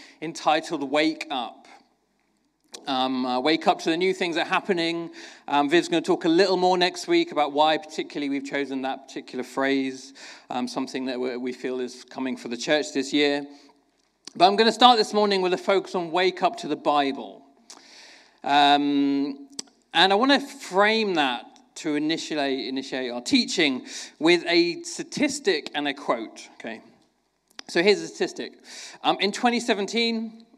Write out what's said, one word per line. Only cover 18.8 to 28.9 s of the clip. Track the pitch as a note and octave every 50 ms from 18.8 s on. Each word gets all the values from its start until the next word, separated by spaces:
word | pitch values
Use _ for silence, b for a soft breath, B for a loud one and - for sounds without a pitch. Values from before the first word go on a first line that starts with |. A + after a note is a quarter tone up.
| C#3+ C#3+ C#3+ C#3 C#3 C#3 C#3 C#3 C#3 D3 C#3+ - - - - - - _ _ _ _ _ -
and | E3 F3 F#3+
I | G3
wanna | G3+ A#3+ C4+ C#4+ C4
frame | - - - - - - F3+ F#3+ G3+ G#3 A3 A3 A3 G3+ F#3
that | D#3 D3 C3+ B2 A#2 A2 - - - _ _ _
to | - - D#3+ D3
initiate, | D3 D3+ D#3 E3 D#3 - - E3 D3+ C#3 C3+ C3 C3+ G#2
initiate | A2+ C3+ C3+ C3 - - C3 C3 A#2+
our | A#2 B2
teaching | B2 - - - A3+ F3+ - - E3 C#3+ C3 B2 B B B B B B B B
with | D3 E3 F3 F3 D#3+ -
a | E3+ E3+ F3 F3 E3 E3+
statistic | - - - - E3+ - - - C4+ D4+ - - - G3+ F3 D3 C3+ - -
and | D3 D3 D3
a | C3+
quote. | - - - C#3 A2+ A2+ - - - - - -
Okay, | - - A#2+ A2 G#2 - - _ _ _ _ _ _ _ _ _ _ _ _ _ - - -
so | - F3 E3+
here's | G#3 G3+ E3+
a | E3 D#3
statistic. | - - F#3+ E3 - - B2 - - - B B B B B B